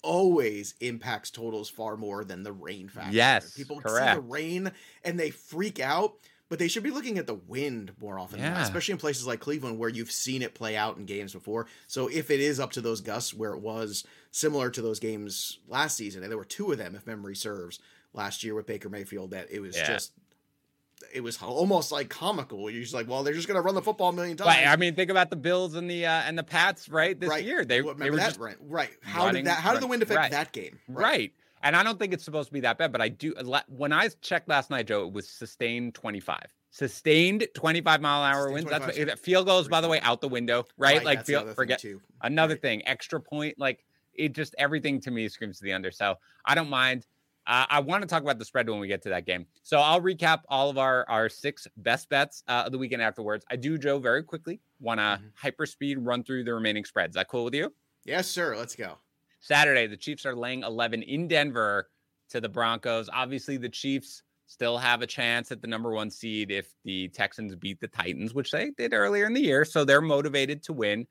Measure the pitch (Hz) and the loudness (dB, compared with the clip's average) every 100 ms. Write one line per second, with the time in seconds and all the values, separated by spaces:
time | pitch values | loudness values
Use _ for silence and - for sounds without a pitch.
0 | 160 175 190 170 117 104 101 - 123 117 | 0 4 6 6 2 -2 -8 -8 -6 -6
1 | 123 110 - - 117 110 104 - 110 107 | -6 -6 -8 -8 -6 -6 -8 -8 -8 -6
2 | 104 101 98 92 104 98 80 98 98 - | -6 -8 -8 -10 -10 -10 -12 -12 -14 -10
3 | 76 110 127 117 - - 139 147 110 113 | 0 4 6 6 0 -12 -12 -6 0 4
4 | 131 127 120 139 160 180 190 - - - | 4 2 0 -6 -4 -4 -4 -8 -18 -10
5 | 175 175 156 - - 156 202 139 131 165 | -6 -2 -4 -6 -10 -6 -4 -4 0 2
6 | 208 - _ _ _ 160 170 226 262 262 | 0 -4 _ _ _ -2 0 0 -2 -4
7 | 240 196 - 104 87 127 143 120 95 95 | -4 -4 -4 -8 -8 -6 -4 -6 -10 -14
8 | 104 95 92 104 143 175 120 170 165 185 | -10 -10 -10 -6 -4 -2 0 0 -2 -2
9 | 151 131 123 117 143 151 127 110 117 117 | -2 -2 -4 -4 -4 -4 -4 -4 -4 -4
10 | 113 - - 131 123 - 110 107 107 95 | -6 -4 -4 -2 -4 -6 -4 -2 -2 -4
11 | 98 101 98 95 101 113 113 - - 135 | -8 -8 -8 -10 -6 -6 -6 -14 -10 -4
12 | 127 156 143 139 147 135 131 - 117 113 | -2 -2 0 2 2 0 -4 -4 -4 -4
13 | 101 110 - 110 107 95 107 110 110 101 | -4 -6 -6 -6 -6 -6 -8 -6 -4 -6
14 | - - _ - 156 143 123 127 113 107 | -10 -18 _ -2 0 0 -2 -2 -4 -4
15 | 113 107 104 95 - - - 127 151 - | -4 -6 -6 -8 -8 -12 -6 -2 -2 -4
16 | 104 95 95 110 95 - 202 131 90 98 | -6 -8 -8 -8 -8 -6 -4 -4 -6 -12
17 | 117 107 101 98 107 101 87 - _ _ | -12 -12 -10 -8 -8 -8 -12 -16 _ _
18 | _ - 101 - 113 107 104 107 101 101 | _ -8 -6 -6 -6 -6 -6 -8 -8 -12
19 | 98 101 92 95 - 101 98 87 76 69 | -10 -10 -10 -10 -10 -10 -6 -2 -2 -2
20 | - _ _ _ _ _ _ _ _ _ | -6 _ _ _ _ _ _ _ _ _
21 | - 131 117 117 95 135 185 185 151 143 | -14 -10 -8 -8 -6 0 2 2 2 -4
22 | 135 - 175 190 131 101 107 117 117 123 | -4 -4 -4 -4 -6 -8 -8 -8 -6 -6
23 | 113 131 139 156 170 190 180 196 214 202 | -4 -2 -2 -2 0 0 2 0 0 2
24 | 180 175 175 165 202 143 143 160 175 160 | 0 0 -4 4 6 8 8 6 4 2
25 | 185 190 175 175 151 180 180 160 175 175 | 2 4 4 0 0 2 0 -4 -6 -2
26 | 165 160 135 165 156 165 185 185 - 156 | 0 0 0 -4 0 4 4 2 -2 2
27 | 170 185 175 156 202 339 135 123 147 131 | 2 2 -2 -2 0 -2 2 2 0 -2
28 | 139 156 180 123 113 95 147 160 135 - | 0 2 0 -2 -8 -10 -6 -4 -4 -8
29 | - 170 185 - 156 165 180 262 254 247 | -8 0 2 2 2 2 4 2 0 0
30 | 214 196 139 143 165 - - - - 127 | 2 2 2 0 -2 -8 -12 -14 -12 0
31 | 226 269 104 - _ _ 143 170 214 202 | 2 2 0 -8 _ _ 4 4 4 0
32 | 202 180 - 151 139 143 120 113 160 120 | -2 -2 -4 -6 -4 0 0 2 0 2
33 | 113 - 156 - 127 139 - 131 143 156 | 0 -2 -6 -6 -2 -2 -2 -4 2 2
34 | 220 226 - 175 - 143 - 135 107 104 | 2 -2 -4 -2 2 2 2 -2 0 0
35 | 90 101 - - 113 - 117 120 120 - | 0 -6 -10 -14 -16 -4 -2 -2 -6 -6
36 | 113 104 - - - _ _ - 135 - | -6 -6 -6 -6 -8 _ _ -6 -6 0
37 | 160 160 175 214 233 - 160 165 160 156 | 6 8 6 4 -2 0 2 4 4 4
38 | 147 143 139 139 139 143 160 147 135 - | 4 4 4 2 2 -2 -2 -2 -2 -2
39 | 147 113 - 185 190 185 143 165 165 160 | -2 -2 2 4 6 4 4 2 4 4
40 | 120 120 139 127 120 120 120 - 139 147 | 2 2 -2 -2 2 2 0 4 6 6
41 | 151 131 117 143 110 110 123 127 107 98 | 4 2 2 -2 0 -2 0 0 -4 -12
42 | - _ 117 156 160 156 139 107 - 135 | -16 _ 0 2 2 2 0 -2 -4 -6
43 | - 160 - 151 151 127 135 - _ _ | -6 -8 -6 -6 -6 -2 -2 -2 _ _
44 | _ - 151 156 151 - 143 151 147 135 | _ -4 -2 -2 -6 0 0 2 0 -2
45 | 135 117 110 - 107 92 98 95 92 - | -2 -4 -4 -6 -10 -8 -4 -4 -4 -2
46 | 101 95 _ _ - 147 151 135 127 127 | -2 -2 _ _ 2 2 2 2 2 0
47 | - _ _ _ - 123 131 147 139 190 | -6 _ _ _ 2 2 4 2 2 0
48 | 180 165 143 120 110 131 117 107 98 98 | 0 0 0 -2 -2 0 0 -2 -2 -2
49 | 104 90 82 90 87 _ - 151 147 175 | -2 -2 -2 -4 -6 _ 2 4 6 4
50 | 180 165 165 160 - 135 143 135 131 127 | 2 2 4 2 2 2 2 2 4 2
51 | - 110 113 - 143 - - - 110 131 | 2 2 0 -2 -6 -6 -14 -4 0 0
52 | - 139 143 - - 123 117 131 127 123 | 2 2 2 -4 -2 0 0 -4 -4 0
53 | 113 107 104 104 - 123 135 156 139 139 | -2 -2 -4 -6 -6 -4 -2 0 0 2
54 | 123 131 160 160 165 - _ _ 117 110 | 2 2 0 -10 -10 -12 _ _ -4 0
55 | 104 98 107 - 143 - 151 - 143 135 | 2 0 -4 -8 -6 -4 -6 -4 -4 -2
56 | 120 123 117 127 120 117 110 107 101 104 | -2 -2 -2 -4 -4 -2 0 -2 -2 -2
57 | 85 85 95 123 117 139 202 - _ _ | 0 -2 -2 -2 -2 -2 -4 -6 _ _
58 | - 165 185 180 165 110 120 - 95 76 | -4 -2 -2 -2 -2 -4 -8 -10 -10 -12
59 | _ _ _ _ - 147 151 127 113 104 | _ _ _ _ 4 6 8 6 4 -2
60 | - 147 139 120 120 127 113 113 117 113 | -10 -6 -6 -4 -4 -6 -6 -2 -2 -2
61 | - 143 170 160 147 117 107 101 - _ | -4 -4 2 2 2 2 2 0 -2 _
62 | _ _ _ 123 110 120 117 117 123 113 | _ _ _ -6 -4 0 0 0 0 -2
63 | 107 127 127 135 139 135 120 - 135 139 | -2 -4 -4 -6 -6 -6 -6 -6 -4 -4
64 | - - _ _ _ - 117 120 127 120 | -6 -18 _ _ _ -4 -2 2 2 2
65 | 120 - 120 120 113 113 113 113 117 110 | 0 -2 0 0 -2 -8 -6 -4 -2 -2
66 | 107 - 117 107 101 98 - _ - 92 | -4 -6 -6 -4 -2 -4 -6 _ -6 -6
67 | 92 - 101 - 107 90 98 95 110 - | -6 -4 -4 -4 -10 -8 -10 -8 -6 -4
68 | 90 73 110 131 131 151 277 285 - 214 | -4 -4 -4 -4 -2 -4 -4 -4 0 2
69 | 202 202 214 247 262 135 156 160 143 143 | 4 2 2 2 4 4 4 4 6 6
70 | 160 143 147 139 135 147 - 151 104 104 | 6 2 2 0 0 -2 -6 -2 0 0
71 | 123 | -4